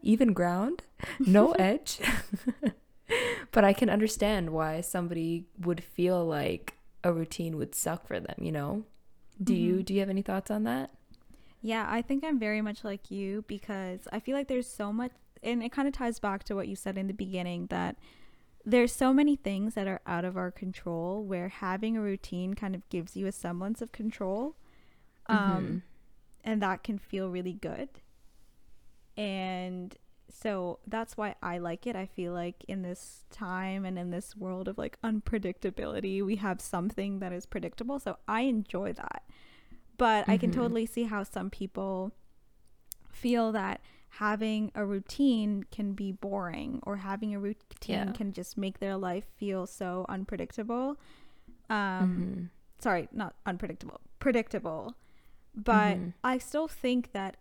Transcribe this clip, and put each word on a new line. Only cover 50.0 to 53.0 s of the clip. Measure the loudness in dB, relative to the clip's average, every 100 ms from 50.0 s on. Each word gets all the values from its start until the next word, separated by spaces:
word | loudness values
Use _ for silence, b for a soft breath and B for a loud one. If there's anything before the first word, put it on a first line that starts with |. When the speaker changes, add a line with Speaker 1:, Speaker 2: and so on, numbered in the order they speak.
| -4
Speaker 2:
unpredictable. | -6 -6 -6 -6 -6 -4 -2 -2 -4 b b b b b b -4
Um, | 0 0 2 2 2
Speaker 1:
Mm-hmm. | -2 -4 -8 -12 -20 -4
Speaker 2:
sorry, | 0 0